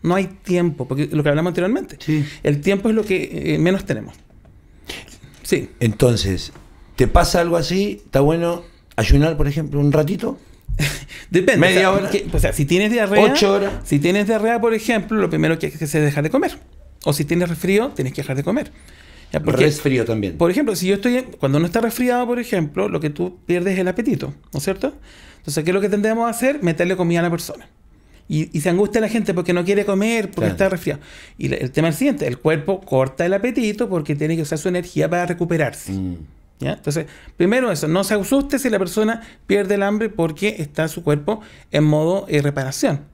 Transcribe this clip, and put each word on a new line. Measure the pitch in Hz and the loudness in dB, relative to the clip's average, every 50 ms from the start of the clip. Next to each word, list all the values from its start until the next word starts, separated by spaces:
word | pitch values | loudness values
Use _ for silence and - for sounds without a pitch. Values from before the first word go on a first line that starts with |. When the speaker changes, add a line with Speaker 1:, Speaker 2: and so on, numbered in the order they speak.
| - | 0
Speaker 1:
No | 160 175 | 0 0
hay | 196 196 190 190 - - | 0 0 -4 -6 -14 -4
tiempo, | - 175 175 175 170 147 143 135 - | -2 0 2 2 0 -2 -4 -6 -6
porque | 131 139 151 147 | -2 -4 -2 -2
lo | - 156 147 | 0 0 2
que | 151 | 2
hablamos | 143 151 160 180 | 2 2 0 0
anteriormente, | 170 180 175 185 240 339 - - - - | 0 0 0 0 0 -2 -4 -8 -14 -12
Speaker 2:
Sí. | - 151 156 151 143 147 - - - | -4 -2 0 0 0 -2 -6 -4 0
Speaker 1:
el | - 147 147 | 0 0 2
tiempo | 147 185 196 196 196 240 | 2 0 0 2 0 0
es | 220 | 0
lo | 220 208 | 0 0
que, | - 190 180 - - - 147 143 156 151 | 0 -2 -2 -2 -4 -8 -6 -2 -2 0
eh, | 151 | 2
menos | 156 175 190 190 - | 2 2 2 0 -2
tenemos. | - 135 107 107 107 - - - - - - - - - - - - - - - - - - - - - - - - - - - | -4 -6 -6 -6 -12 -18 -20 -20 -20 -20 -20 -20 -20 -20 -20 -20 -20 -20 -20 -16 -16 -16 -16 -16 -20 -20 -20 -20 -20 -20 -16 -4
Sí. | - - 147 - - - - | -2 -2 -2 -2 -6 -6 -2
Speaker 2:
Entonces, | 123 113 107 - - 123 120 107 - 98 92 87 - - - - - - - - - - - | 0 0 2 4 4 4 4 2 0 -2 -2 -2 -4 -10 -16 -20 -20 -20 -20 -20 -20 -20 0
¿te | - 190 180 | 0 0 4
pasa | - 175 170 - - 180 | 4 4 4 4 2 0
algo | 170 170 165 170 | 2 2 0 -2
así? | 151 - 175 190 202 208 196 202 - | -2 -2 -2 -2 -2 -2 -4 -10 -14
¿Está | - - 135 | -2 2 4
bueno | 139 147 165 170 170 170 170 175 170 - - - _ _ - | 4 4 4 2 0 -2 -2 -4 -8 -18 -20 -20 _ _ -4
ayunar, | - 110 - - 139 147 160 160 151 | -4 4 6 6 6 6 4 2 2
por | 151 143 | 0 0
ejemplo, | 139 156 160 139 143 143 | 0 -2 -4 -4 -2 2
un | 143 147 | 2 4
ratito? | 139 156 151 151 196 - 220 233 269 - - - - - - - - - | 4 4 2 2 -2 -4 -4 -6 -8 -8 -16 -20 -20 -20 -10 -6 -2 -2
Speaker 1:
<laughs> | 151 143 - - - - - - - - | 0 -2 -2 -8 -12 -16 -18 -18 -14 0
Depende, | - 180 185 269 254 170 165 185 | 0 2 4 4 4 6 4 4
Speaker 2:
¿Media | 180 185 190 185 | 6 4 4 4
Speaker 1:
o | 196 196 | 4 2
sea, | 190 | 0
Speaker 2:
hora? | - | 0
Speaker 1:
que, | - - - - | -2 -2 -2 0
o | - 151 | 0 2
sea, | - - - | 2 2 2
si | - 147 | 0 2
tienes | 139 170 180 208 214 | 2 4 4 4 2
diarrea, | 233 240 214 190 196 208 208 | 2 2 2 4 4 6 6
Speaker 2:
¿Ocho | 240 269 311 214 196 196 | 6 6 4 4 4 4
horas? | 202 196 202 - - - | 2 0 -2 -4 -6 -4
Speaker 1:
si | - - 143 | 0 0 2
tienes | 147 170 185 202 208 190 | 4 4 4 4 2 2
diarrea, | 226 214 202 220 233 233 | 0 2 2 2 0 2
por | 202 233 226 | 2 2 0
ejemplo, | 220 220 - 240 214 - - 226 214 | 0 0 0 0 0 0 0 0 0
lo | 190 175 | 2 2
primero | 170 156 156 156 165 160 | 2 2 2 2 2 0
que | 160 151 | -2 -6
hay | |
que | - - 160 | -6 -6 -6
hacer | 147 143 160 | -2 0 2
es | 151 147 | 2 2
dejar | 143 147 143 | 2 0 -2
de | 160 | 2
comer. | - 269 403 330 - - - - - - - - - - - | 2 2 0 0 -4 -6 -18 -20 -20 -20 -20 -20 -20 -6 -2
O | - 143 | -2 -2
si | - 160 | 0 0
tienes | 143 170 175 180 170 | 0 0 0 0 0
resfrío, | 170 - - 180 196 208 233 285 | -2 -4 0 2 2 2 2 0
tienes | 294 - - 131 - | -2 -4 -6 -4 -4
que | - | -8
dejar | 147 - 135 131 | -6 -4 -4 -4
de | 143 | -2
comer. | 175 202 285 - - - - - - - - - - - - - - | -2 -2 -2 -4 -6 -12 -20 -20 -20 -20 -20 -20 -20 -20 -20 -14 -4
Ya, | - 147 | -4 0
porque, | 147 160 - - - | 0 2 2 4 4
Speaker 2:
Resfrío | 151 147 - - 143 135 127 110 | 4 2 2 0 0 2 2 0
también. | - 113 110 101 92 78 76 | 0 0 -2 -2 -4 -2 0
Speaker 1:
por | 170 170 | 0 2
ejemplo, | 180 254 302 233 202 | 2 2 0 0 -2
si | 165 175 185 | -2 0 0
yo | 196 | 0
estoy | 196 196 247 247 247 | 2 2 0 0 0
en, | 254 - - - | -4 -6 -10 -4
cuando | - 135 135 147 | -2 0 2 2
uno | 165 175 | 0 2
está | - 226 | 0 0
resfriado, | 226 226 220 - 247 247 240 247 247 233 | 0 0 -2 0 0 0 2 0 0 -2
por | 240 247 | -2 -4
ejemplo, | 233 233 - 185 160 151 - 180 196 208 | -4 -2 -2 -2 -2 -2 -2 -2 -2 -2
lo | - 160 | -2 -2
que | 160 151 | -4 -4
tú | 147 - 175 180 180 - _ | -4 -2 -6 -6 -6 -12 _
pierdes | - 175 180 175 196 190 | -2 -2 0 0 0 0
es | 185 | 0
el | 185 185 | 0 -2
apetito, | 180 - 220 302 220 - 139 135 143 - _ - - | -2 0 0 0 0 -2 -4 -8 -10 -14 _ -10 -8
¿no | 143 | -6
es | 143 | -4
cierto? | - 190 190 - 277 - - - - - - - - - - | -4 -4 -2 -2 -4 -4 -6 -20 -20 -20 -20 -20 -20 -20 -14
Entonces, | - - 143 160 151 | -10 -6 -4 -2 0
¿qué | 165 | 0
es | 185 | 0
lo | 196 | 0
que | 190 202 | 0 0
tendemos | 202 208 208 220 226 226 233 | 0 0 0 0 0 0 0
a | 233 | -2
hacer? | 226 233 247 262 285 294 285 | -2 0 0 0 0 0 0
Meterle | 175 160 151 175 175 190 | -2 0 0 0 -2 0
comida | 175 180 170 170 170 | 0 0 0 2 2
a | 170 | 0
la | 175 | 0
persona. | 170 170 - - - - - - _ _ _ - - _ _ _ - - _ - | -2 -4 -6 -8 -12 -14 -16 -20 _ _ _ -20 -20 _ _ _ -20 -20 _ -4
Y, | - 151 160 165 - 165 | -2 -2 -2 -2 -4 -2
y | |
se | 147 185 | 0 0
angustia | 170 180 208 202 202 226 | 2 2 0 2 2 0
la | 214 208 | 0 0
gente | 220 233 214 - 190 | 0 -2 -2 0 -2
porque | 175 175 175 180 | -2 0 0 0
no | 175 175 | 0 0
quiere | 175 196 196 202 | 0 0 0 2
comer, | 202 196 190 202 226 233 226 202 | 0 0 0 0 0 0 -2 -4
porque | 180 - - - 170 | -4 -4 -2 -2 -2
Speaker 2:
Claro. | 87 | 0
Speaker 1:
está | 82 196 190 | 2 0 0
resfriado. | 190 170 - - - - - - - - - - - - | 0 -2 -4 -6 -6 -6 -10 -20 -20 -20 -20 -20 -12 -6
Y | - 135 | -4 -4
le, | - - | -4 -2
el | - 123 | -4 -4
tema | - - 156 165 | -2 -2 -2 -2
es | 156 | 0
el | - | 0
siguiente: | 254 285 254 147 151 143 | 0 0 0 0 -4 -6
el | 123 - | -6 -2
cuerpo | - 156 160 156 143 165 196 190 | 0 0 0 0 -2 -4 -4 -4
corta | - - - 131 131 135 - - 170 | -4 -2 0 0 0 0 -2 -2 -2
el | 175 190 | 0 0
apetito | 196 196 247 247 269 240 214 208 214 240 202 | 0 0 -2 -2 0 -2 -2 -2 -2 -4 -2
porque | 190 170 147 - 151 | -2 -4 -2 -2 -4
tiene | 143 156 156 165 | -2 0 -2 0
que | 165 156 | -2 -2
usar | 143 170 156 | -4 -4 -4
su | - 190 | -2 -2
energía | 180 180 175 175 - - 160 160 | -2 -2 -4 -4 -2 -2 0 0
para | 175 175 175 175 | 0 -2 -2 -2
recuperarse. | 170 170 175 165 170 160 147 120 - - - - | -2 -4 -2 -2 0 0 0 -2 -4 -8 -10 -6
Speaker 2:
Mm. | 95 95 95 90 87 80 78 - - - _ _ _ _ | -6 -4 -4 -4 -6 -8 -12 -18 -20 -20 _ _ _ _
Speaker 1:
¿Ya? | - 135 170 | -6 -6 -6
Entonces, | - - 156 147 160 - - - - - - - | -4 -6 -4 -4 -4 -6 -8 -14 -20 -20 -20 -2
primero | _ 175 185 220 254 254 233 | _ 2 2 2 2 2 0
eso, | 180 143 - 151 | -2 -2 0 0
no | 160 185 196 | 0 0 0
se | 196 214 | 0 0
asuste | 208 196 - 269 277 277 277 - 254 | -2 0 2 0 0 0 0 -2 -2
si | 269 247 | 0 0
la | 214 196 | 0 0
persona | 190 175 170 220 214 214 226 220 - - - - - | -2 -2 0 0 0 0 0 -4 -8 -16 -20 -20 -4
pierde | - 190 202 202 190 202 | 0 0 0 2 0 0
el | 202 196 | 0 2
hambre | 202 208 214 226 220 | 0 0 0 -2 -4
porque | - - 165 165 156 147 190 214 214 - | -2 -2 -2 -2 -2 -2 -2 -4 -2 -4
está | 156 143 - - 160 160 | -8 -6 -4 -4 -4 -4
su | - - 170 | -4 -4 -2
cuerpo | - 147 147 147 165 220 214 - - - - - _ | 0 0 0 0 -4 -4 -4 -6 -18 -20 -20 -20 _
en | - 147 151 | 0 2 4
modo, | 151 151 151 156 165 180 196 - - | 4 4 4 2 2 0 0 -2 0
eh, | 190 147 | 0 0
reparación. | 139 143 139 143 131 131 135 - - 254 156 139 - - | 0 0 -2 -2 -4 -4 -4 0 0 0 0 0 -6 -12